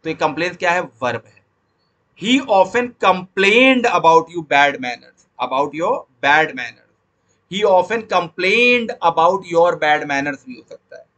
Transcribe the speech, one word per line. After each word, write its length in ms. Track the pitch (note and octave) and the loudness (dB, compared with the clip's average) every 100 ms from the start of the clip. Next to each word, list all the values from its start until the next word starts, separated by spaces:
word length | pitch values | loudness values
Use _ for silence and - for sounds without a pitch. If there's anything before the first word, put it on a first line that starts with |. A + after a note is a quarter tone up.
तो 60 | D#3+ | -10
ये 40 | |
कंप्लेन 400 | D#3+ E3 C#3+ F3 | -4 -4 -2 -6
क्या 180 | F3+ F3+ | -4 -2
है? 80 | F3 | -2
वर्ब 420 | D#3+ _ B2 A2+ _ | -4 _ -6 -6 _
है। 160 | _ _ _ _ _ _ _ _ _ | _ _ _ _ _ _ _ _ _
He 200 | G#3 C4 C4 | -2 -2 2
often 360 | G3 F#3 A#3+ A#3+ - | 0 2 0 -4 -2
complained 880 | G3+ F#3 F#3 - G3 A3+ C4 B3+ A#3 | 0 0 -4 0 2 4 4 4 2
about 420 | F3 D#3+ E3 E3 | 2 4 4 2
you 120 | E3+ D3 | -10 -2
bad 280 | C#3+ C#3+ C#3 | 2 2 0
manners, 480 | B2+ A#2+ B2+ _ _ _ | -10 -10 -16 _ _ _
about 400 | B2+ C3 C#3+ D3 | -4 -2 -2 -4
your 140 | F3+ C4+ - _ | -4 -4 -8 _
bad 300 | C#3 D3+ D#3+ B2+ | 2 2 2 -4
manners। 260 | A#2+ A2+ _ _ _ _ _ _ _ | -14 -16 _ _ _ _ _ _ _
He 100 | F#3 G#3 | -4 2
often 320 | F#3 F3+ A3+ A3 | 2 2 -6 -4
complained 800 | F#3 E3 - F#3 A3 B3 B3 A3+ - - | -4 -4 -6 -2 0 2 0 -2 -2 -2
about 420 | - E3+ F#3+ F#3 | 2 0 0 -2
your 200 | E3 F3 E3 | 2 2 2
bad 240 | D3+ D3+ | 0 0
manners 420 | D3 C#3 C#3+ C#3 - | -2 -4 -4 -8 -16
भी 80 | |
हो 80 | - - | -20 -20
सकता 280 | - _ - | -20 _ -20
है। 80 | _ | _